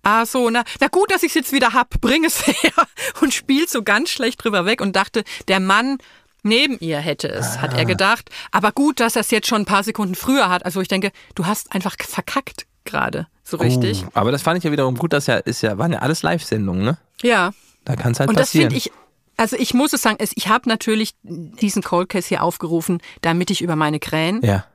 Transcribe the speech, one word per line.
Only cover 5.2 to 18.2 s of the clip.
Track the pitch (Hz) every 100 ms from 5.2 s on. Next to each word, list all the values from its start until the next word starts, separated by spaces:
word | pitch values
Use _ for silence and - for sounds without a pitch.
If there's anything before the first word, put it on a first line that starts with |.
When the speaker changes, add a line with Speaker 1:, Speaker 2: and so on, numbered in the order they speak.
| - - -
Speaker 1:
der | 190
Mann | 190 202 254 269 - - _ _
neben | 208 226 294 240
ihr | 165 147
hätte | 156 143 -
es, | - 120 117
hat | 135
er | 127
Speaker 2:
Ah. |
Speaker 1:
gedacht. | 175 - 190 233 - - -
Aber | 202 214
gut, | 262 285 277
dass | 226 233
er's | 202
jetzt | 214 -
schon | 220
ein |
paar | 202 196
Sekunden | 202 220 196
früher | 180 - 277 190
hat. | 180
Also | 175 175
ich | 185
denke, | 190 196 - -
du | -
hast | 175 208 -
einfach | 190 190 -
verkackt | - - - - - - - _
gerade, | - - 60 - 165 _
so | - 165
richtig. | 123 127 113 98
Speaker 2:
Oh, | 92
aber | - 104
das | 139
fand | - 180
ich |
ja | 165
wiederum | 143 131 120
gut, | 165
dass | 151 139
ja, | 117
ist | - 123
ja, | 113 101
waren | 170
ja | 143
alles | 131 165
Live-Sendungen, | 165 170 - 110 98 90
ne? | 107 170 _ -
Speaker 1:
Ja. | 240 220 180 - _ _
Speaker 2:
Da | - 123
kann's | 120 120